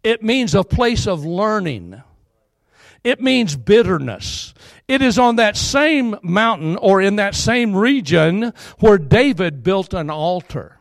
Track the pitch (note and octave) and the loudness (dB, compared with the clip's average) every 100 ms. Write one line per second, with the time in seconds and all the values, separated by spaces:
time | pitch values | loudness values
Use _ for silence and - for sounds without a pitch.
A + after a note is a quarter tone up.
0 | A3 A3+ A3 C4 A#3 G3 F3+ - A#3+ A#3 | -2 -2 0 -2 0 0 0 0 0 0
1 | G#3+ E3+ D3+ F3 G#3+ G#3+ F3 A2+ E2+ G#2 | -2 -4 -4 -4 -2 -2 -4 -8 -12 -20
2 | _ _ _ _ _ _ _ _ - _ | _ _ _ _ _ _ _ _ -20 _
3 | A#3+ - C4 C4 G#3+ C#3+ A2+ G#3+ F#3 E3+ | -4 0 0 0 0 -4 2 4 4 -2
4 | C3 F#2+ - - - _ - - - C4 | -4 -10 -12 -12 -14 _ -20 -20 -2 0
5 | C4 G#3+ B3 A#3 G#3+ - - C#4 D4+ D4+ | 2 4 2 4 0 0 -2 0 2 0
6 | A#3+ G3+ E3+ F3+ A3+ F#3+ D#3 F3 G#3 F#3+ | -2 -6 -2 0 0 0 -4 0 2 2
7 | G3 G#3 G3+ - - A#3+ A#3 F#3+ A#3 C#4 | 2 0 -2 -2 -2 0 0 0 2 0
8 | D3+ E3 D#3+ F#3+ A#3 - - - A3 G3+ | 0 2 2 0 -4 -8 -20 2 4 4
9 | C#3+ A3 C#4 F3+ F3+ C#3+ A#2+ F#3+ F#3 F#3 | 4 4 4 0 -4 -2 -2 -2 -2 -8
10 | D3+ D#3 E3 F3+ - C#3 D#2 _ | -6 -4 -4 -4 -6 -14 -14 _